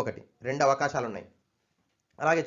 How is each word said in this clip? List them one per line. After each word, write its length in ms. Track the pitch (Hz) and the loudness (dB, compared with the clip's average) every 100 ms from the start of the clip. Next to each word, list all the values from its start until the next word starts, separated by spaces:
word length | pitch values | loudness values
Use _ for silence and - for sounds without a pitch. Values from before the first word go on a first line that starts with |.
ఒకటి, 220 | 117 - - _ | 0 -4 -14 _
రెండు 220 | 120 143 139 | -6 2 2
అవకాశాలు 380 | 135 143 143 120 | 2 0 -2 -4
ఉన్నాయి. 160 | 98 - _ _ _ _ _ _ _ _ - | -8 -14 _ _ _ _ _ _ _ _ -4
అలాగే 220 | 151 165 | 0 0